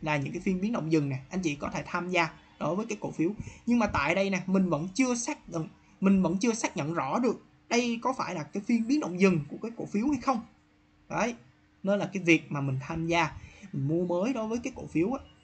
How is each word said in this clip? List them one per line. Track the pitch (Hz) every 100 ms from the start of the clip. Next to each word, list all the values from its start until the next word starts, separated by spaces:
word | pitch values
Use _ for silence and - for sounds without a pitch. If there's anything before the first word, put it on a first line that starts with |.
là | 156 147
những | 143
cái | 175
phiên | 202 185
biến | 208
động | 240 156
dừng | 156 143
nè, | 135 -
anh | 190
chị | 170
có | 143 -
thể | 170 -
tham | 175 180
gia | 175 160 - - -
đối | 147 185
với | 233
cái | 208
cổ | 139
phiếu. | - 165 214 - - -
Nhưng | 240
mà | 208
tại | 156 143
đây | 190 196
nè, | 185 185
mình | 190 185
vẫn | 147 185
chưa | - 254
xác | 240 - 302 -
định, | 165 - - _ -
mình | 196 196
vẫn | 165 190
chưa | 240
xác | 226 285 170
nhận | 147
rõ | 170 135 208
được | 247 - - _ -
đây | 240 240 233
có | 254 254
phải | -
là | 175
cái | 147 202 208
phiên | 233 226
biến | 302
động | 170 180
dừng | 190 165 -
của | 175
cái | 226 -
cổ | -
phiếu | 202 277
hay | 269
không. | 277 240 - - _ _ _ _ -
Đấy, | 160 233 233 - _ _ _
nên | 190 202
là | 160
cái | 190
việc | 170 160 -
mà | 147
mình | 139 131
tham | - 165 165
gia, | 170 156 - - - 196
mình | 147 135
mua | 170 180
mới | 175 226
đối | 254 220
với | 240
cái | 262 -
cổ | -
phiếu | 151 190
á, | - - -